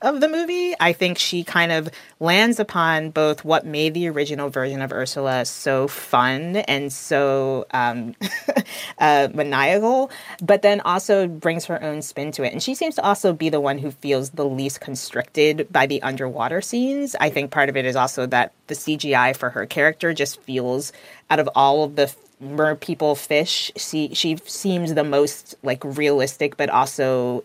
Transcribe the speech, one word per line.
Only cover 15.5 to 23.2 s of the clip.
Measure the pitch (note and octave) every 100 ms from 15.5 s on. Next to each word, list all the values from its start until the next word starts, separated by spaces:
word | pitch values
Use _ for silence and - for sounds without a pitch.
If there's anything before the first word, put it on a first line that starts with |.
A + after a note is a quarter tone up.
| D3+ D3+
by | D#3 E3
the | C#3+
underwater | C3 C3 B2+ B2 A#2+ E3+
scenes. | - A#3+ B3+ C#4 C#4 -
I | D3+
think | D3 C#3
part | D3+ C#3
of | C3+
it |
is | B2+ B2+
also | B2+ - B2+
that | B2 A#2+ - -
the |
C | C#3+ - D3+
G | D3
I | C3 B2
for | C3 B2
her | A#2+ A2
character | - D3 D#3 E3+
just | D3+ C#3+ -
feels, | - B2+ B2 C3 C#3+ - - - -
out | D#3
of | D3+
all | - C#3 C#3+
of | D3+ D3
the |
f-, | C#3 - _ _
mer | C3+ D3 D#3
people, | D3+ - E3 D3+
fish, | C#3+